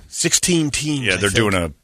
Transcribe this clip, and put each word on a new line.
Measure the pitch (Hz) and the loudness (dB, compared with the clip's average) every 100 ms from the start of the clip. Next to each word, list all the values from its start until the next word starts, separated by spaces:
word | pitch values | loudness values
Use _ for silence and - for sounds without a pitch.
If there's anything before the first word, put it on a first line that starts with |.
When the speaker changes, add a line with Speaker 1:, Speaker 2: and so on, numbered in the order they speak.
| - | -14
Speaker 1:
Sixteen | - 170 - - 170 151 | -4 0 2 2 2 2
teams, | - 147 147 113 | -2 -2 -2 0
Speaker 2:
Yeah, | |
Speaker 1:
I | 92 | 0
Speaker 2:
they're | 101 | 0
Speaker 1:
think. | 101 107 | 0 2
Speaker 2:
doing | |
a, | 95 85 - | 0 -2 -8